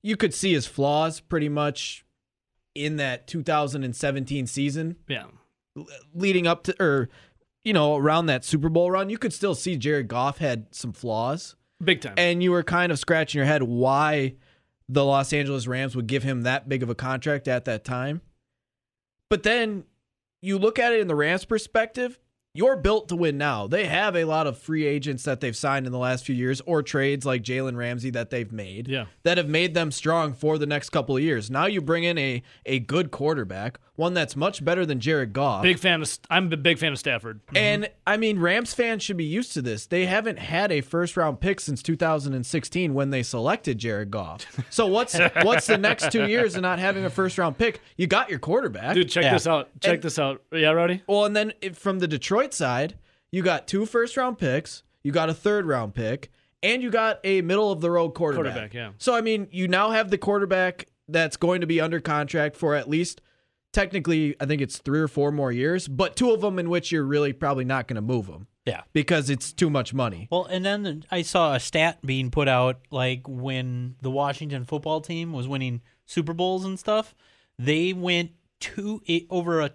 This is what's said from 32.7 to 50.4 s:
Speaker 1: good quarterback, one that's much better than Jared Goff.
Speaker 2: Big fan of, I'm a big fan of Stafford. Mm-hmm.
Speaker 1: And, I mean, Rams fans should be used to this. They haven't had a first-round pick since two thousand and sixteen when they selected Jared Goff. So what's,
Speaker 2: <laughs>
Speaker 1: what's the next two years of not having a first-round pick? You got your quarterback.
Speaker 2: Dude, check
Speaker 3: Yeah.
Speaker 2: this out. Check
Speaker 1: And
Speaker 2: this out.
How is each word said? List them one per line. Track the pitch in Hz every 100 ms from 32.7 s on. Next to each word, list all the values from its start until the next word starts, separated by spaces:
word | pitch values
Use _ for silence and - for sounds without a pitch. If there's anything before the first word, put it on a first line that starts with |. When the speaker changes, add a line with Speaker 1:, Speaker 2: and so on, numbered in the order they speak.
| 131
Speaker 1:
good | 113 151 170
quarterback, | - 147 151 101 92 110 - _ -
one | 165
that's | 180 151 135
much | 170 208
better | 160 180
than | 165 135
Jared | 117 156 120
Goff. | 101 139 101
Speaker 2:
Big | 180 180
fan | 185 165
of, | 151 - -
I'm | 165 185
a | 156
big | 143 165
fan | 160
of | 135
Stafford. | 147 120 113 110 -
Mm-hmm. | 185
Speaker 1:
And, | 208 208 208 _ -
I | 214
mean, | 226 208
Rams | 170 202 240
fans | - 233 220
should | - 185
be |
used | 156 180 247
to | -
this. | 127 104 -
They | 170 180
haven't | 196 226 175
had | - 165 202
a | 156
first-round | 131 165 175 - 160 131
pick | 185 196
since | - 135
two | - 160
thousand | 165 156 139
and | 131
sixteen | 123 160 - 175 175
when | 135 139
they | 135
selected | 120 123 127 220 - 113
Jared | 113 104 104
Goff. | 104 87 82 - - 123
So | - 214
what's, | 202 240 254
Speaker 2:
<laughs> | 254 -
Speaker 1:
what's | 180 240 -
the | 208
next | 208 254 156
two | 233 208
years | 226 226
of | 180
not | 185 180
having | 190 196 185
a |
first-round | - 185 185 170 -
pick? | 226 - - -
You | 175
got | 196 311
your | 156
quarterback. | 131 214 240 98 117
Speaker 2:
Dude, | 175 175
check | 170
Speaker 3:
Yeah. | 147
Speaker 2:
this | 160 165
out. | 156 135 -
Check | 196
Speaker 1:
And | 170
Speaker 2:
this | 165 151
out. | 139 135